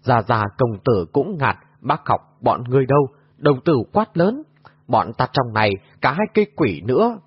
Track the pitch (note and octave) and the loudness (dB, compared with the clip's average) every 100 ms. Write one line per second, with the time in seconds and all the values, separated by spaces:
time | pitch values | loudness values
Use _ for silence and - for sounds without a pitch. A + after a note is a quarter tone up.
0 | - A#2+ G#2+ A#2 G#2 - A#2+ G2+ - G#2+ | 2 0 2 -2 -2 -2 -2 0 0 0
1 | E2 C#3+ E3 F3+ B2+ - _ _ B2+ D3+ | 0 -2 -2 -2 -4 -4 _ _ -6 -4
2 | - G#2+ _ _ A#2 G2 B2 C3 B2+ C#3+ | -2 -4 _ _ -2 -2 0 0 2 2
3 | C3+ _ _ _ D3 C3 E3+ C#3 - G#3 | 0 _ _ _ 0 0 2 0 0 -2
4 | A3 E3 F3+ C4+ D#4 _ - _ - A#2 | -2 0 0 -2 -14 _ -20 _ -2 0
5 | F2+ - - C#3+ A#2+ G#2+ G#2+ G2 _ _ | 0 -4 -2 -2 -2 0 0 -2 _ _
6 | C3 D3 G#3 A3 G#3 - C#3 D#2 G2 C3 | -2 0 0 0 -2 0 -2 -2 -2 0
7 | A#3 A3 | 0 -2